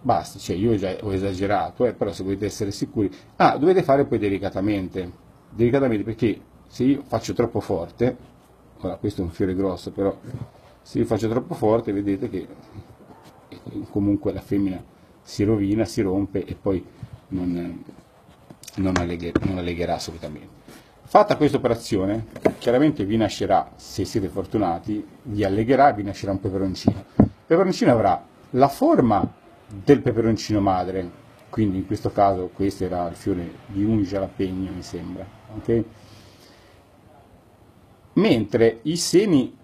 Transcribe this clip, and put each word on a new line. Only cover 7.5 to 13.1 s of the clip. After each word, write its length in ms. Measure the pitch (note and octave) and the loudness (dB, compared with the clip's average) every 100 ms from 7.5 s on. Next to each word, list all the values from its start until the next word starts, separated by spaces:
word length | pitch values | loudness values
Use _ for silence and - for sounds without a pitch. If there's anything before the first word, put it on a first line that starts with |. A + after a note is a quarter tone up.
| A2 | -2
forte, 560 | - F#2+ E2+ - A#2+ B2 - - _ - _ - | -2 -4 -4 -2 -2 -2 -14 -20 _ -20 _ -10
ora 180 | F#2 F2+ | -8 -4
questo 260 | G#2+ G2+ | -6 -4
è 20 | |
un 60 | F2 | -8
fiore 240 | E2+ G2 | -2 -2
grosso, 360 | F#2 F#2+ F2+ - | 0 -2 -4 -10
però 260 | F#2 G2 - - - - - - - | -2 -2 -2 -10 -12 -14 -18 -20 -20
se 160 | - B2+ | -8 -4
io 60 | |
faccio 240 | A#2 A2 A2 | 0 0 0
troppo 260 | A2+ E3 | -2 -4
forte 380 | F3+ A2 A2+ A2+ | -2 2 2 0
vedete 360 | G2 G2+ G2 A#2+ | -4 -2 -2 -4
che 180 | F#2 - - - - - - - | -8 -10 -16 -20 -20 -20 -20 -20